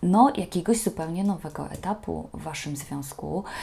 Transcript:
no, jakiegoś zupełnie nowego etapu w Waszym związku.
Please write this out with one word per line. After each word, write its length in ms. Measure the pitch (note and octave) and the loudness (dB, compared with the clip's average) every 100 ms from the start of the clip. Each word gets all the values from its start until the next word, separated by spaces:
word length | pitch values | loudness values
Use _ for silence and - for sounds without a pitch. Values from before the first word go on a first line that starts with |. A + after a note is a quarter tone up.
no, 300 | F3 G3+ C#4 - | 4 8 8 6
jakiegoś 460 | F3 F3+ F3 A3+ | -2 -2 2 2
zupełnie 420 | G3 - D#3+ E3+ | 2 -2 -4 0
nowego 460 | G3+ E3+ D3+ D3 C#3+ | 0 0 -6 -8 -8
etapu 580 | D3 F3 G#3 - D#3 D3+ | -6 -6 -6 -6 -8 -8
w 100 | D3+ | -10
Waszym 340 | D#3 D3 D3 C#3+ | -8 -8 -6 -8
związku. 680 | - C#3+ C#3 - D3+ E3 - - | -8 -8 -8 -10 -6 -6 -6 -8